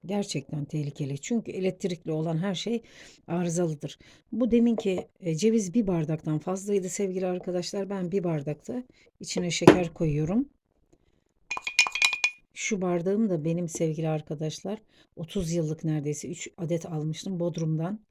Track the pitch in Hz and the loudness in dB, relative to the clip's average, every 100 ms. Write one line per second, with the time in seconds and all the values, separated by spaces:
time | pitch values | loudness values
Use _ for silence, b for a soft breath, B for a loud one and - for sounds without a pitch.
0 | 160 202 196 151 139 151 143 156 143 - | -2 -2 -2 -4 -4 -6 -4 -2 -4 -4
1 | 143 139 - 233 - - 185 185 190 175 | -4 -4 -2 -2 -2 -2 -2 -2 -4 -4
2 | - 156 160 160 196 180 - 233 B B | -2 -2 0 0 0 -2 -2 -4 B B
3 | B B - 170 175 165 175 151 156 - | B B -4 -2 0 0 0 -2 -8 -12
4 | B B _ 220 247 233 233 220 202 180 | B B _ -2 4 6 6 4 0 -2
5 | - _ 175 156 214 226 190 196 196 175 | -4 _ -4 2 4 4 2 2 2 2
6 | 156 156 - 156 170 190 196 202 180 - | 2 -2 0 -2 0 -4 0 0 0 -2
7 | 202 185 185 180 185 180 170 202 190 196 | -2 0 0 -2 -2 -2 -2 -4 -2 -2
8 | 180 190 175 156 143 147 - 247 247 b | 0 0 2 0 -2 -6 -6 -8 -8 b
9 | b _ 180 - 175 165 170 190 165 - | b _ -6 -2 0 8 10 10 4 0
10 | 160 147 156 208 277 _ _ _ _ _ | 0 2 2 0 0 _ _ _ _ _
11 | _ _ _ _ _ - - - - - | _ _ _ _ _ -8 -4 0 0 2
12 | - - - - _ - - 202 180 175 | 0 2 -2 -4 _ -8 -4 0 2 2
13 | 170 202 226 175 151 170 175 - 165 156 | 2 2 2 2 0 -2 -2 -2 -2 0
14 | 160 156 - 147 156 - 190 214 b b | 0 0 -2 -6 -4 -6 -8 -8 b b
15 | b - 165 202 165 170 156 156 160 151 | b -12 -6 -4 0 0 0 -2 0 0
16 | 143 147 - 151 - - 160 170 165 156 | -2 -4 -6 -10 -12 -8 -2 -2 -2 -4
17 | 156 156 190 185 175 165 160 156 165 214 | -4 -4 -6 -2 -2 -2 -2 0 -2 -6
18 | _ | _